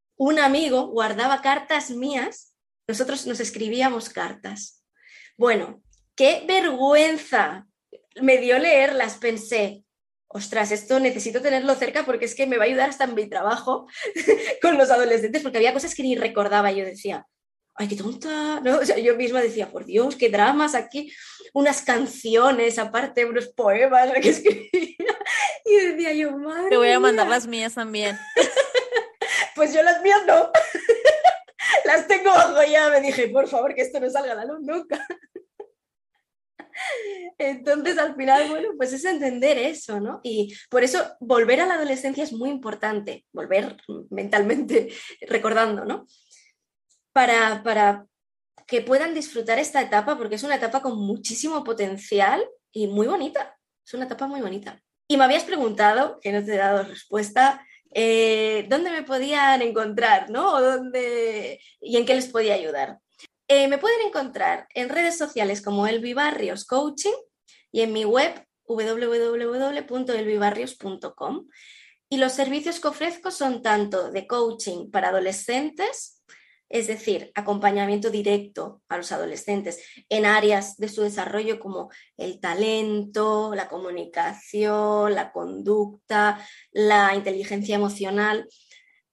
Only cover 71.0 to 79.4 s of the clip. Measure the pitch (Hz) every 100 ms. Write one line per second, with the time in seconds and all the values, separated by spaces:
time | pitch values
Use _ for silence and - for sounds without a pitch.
71 | - - - 311 - _ - - _ _
72 | - 269 254 262 269 294 330 339 302 285
73 | 330 339 370 - 269 233 220 208 208 190
74 | 175 190 196 240 233 220 208 175 - 196
75 | 180 190 185 196 - 247 302 302 415 -
76 | - _ _ - _ _ - 233 214 220
77 | - 180 - - 202 208 202 202 202 208
78 | 220 208 202 202 202 - - - - 180
79 | 175 175 170 147